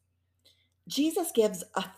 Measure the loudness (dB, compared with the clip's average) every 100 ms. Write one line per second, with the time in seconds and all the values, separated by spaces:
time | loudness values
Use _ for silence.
0 | _ _ _ _ _ _ _ _ -6 0
1 | 0 0 0 2 2 0 -6 -6 -6